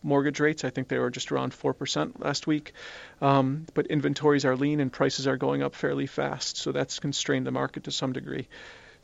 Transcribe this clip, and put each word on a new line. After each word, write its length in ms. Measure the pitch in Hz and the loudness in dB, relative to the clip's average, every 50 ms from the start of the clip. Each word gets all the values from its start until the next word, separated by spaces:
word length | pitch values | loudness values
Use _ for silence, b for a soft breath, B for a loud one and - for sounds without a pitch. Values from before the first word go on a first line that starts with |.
mortgage 380 | - 143 139 143 139 147 143 - | 0 2 4 4 4 2 2 4
rates. 240 | 147 151 151 - - | 2 2 2 2 -4
I 80 | 131 | -4
think 160 | - 143 131 | -2 -2 -2
they 100 | - 131 | 0 0
were 140 | 127 127 123 | 0 0 0
just 200 | 120 127 - - | 0 -4 -4 -2
around 220 | 143 135 131 131 - | -2 0 0 -2 -4
four 220 | - - 139 131 | -2 -2 -2 -2
percent 440 | - 147 - - 147 156 165 - - | -2 -4 -4 -2 -2 -2 -2 -4 -4
last 280 | - 147 139 - - | -4 -2 -2 -2 0
week. 260 | 160 151 151 151 - B B B B B B B B B B | 0 0 0 0 -6 B B B B B B B B B B
Um, 460 | 147 139 139 139 131 131 135 151 160 - - | 4 4 6 6 4 4 0 -2 -6 -4 -2
but 100 | 156 - | -2 0
inventories 600 | - 156 151 139 147 143 - 147 151 147 139 127 | 2 2 2 2 2 0 4 4 4 4 6 4
are 100 | 127 127 | 2 2
lean 240 | 127 143 147 151 151 | 4 2 2 2 2
and 120 | 139 131 | 0 0
prices 360 | - - 139 139 - - 131 | 2 2 2 2 2 0 0
are 100 | 135 135 | 0 0
going 240 | 131 139 139 143 139 | 2 0 0 0 0
up 140 | 139 139 - | -2 -2 -4
fairly 320 | - - 143 143 139 139 | -2 -2 -2 -2 -2 -4
fast. 500 | 135 - - 139 139 139 135 - - - | -4 -2 -4 -2 -2 -2 -4 -6 -6 -6
So 140 | - - 147 | -6 -4 -2
that's 260 | 135 143 139 - - | -2 -2 -2 -2 -4
constrained 480 | - - 147 139 - - - 139 131 131 | -6 -4 -4 -4 -2 0 0 0 0 0
the 60 | 131 | -2
market 320 | 127 131 135 131 - - - | -2 -2 -2 -4 -6 -8 -8
to 80 | 147 | -6
some 220 | 139 - 147 131 127 | -6 -2 -2 -2 -4
degree. 340 | 135 135 143 135 - - - B B B B B B B B B B | -4 -6 -6 -6 -6 -8 -10 B B B B B B B B B B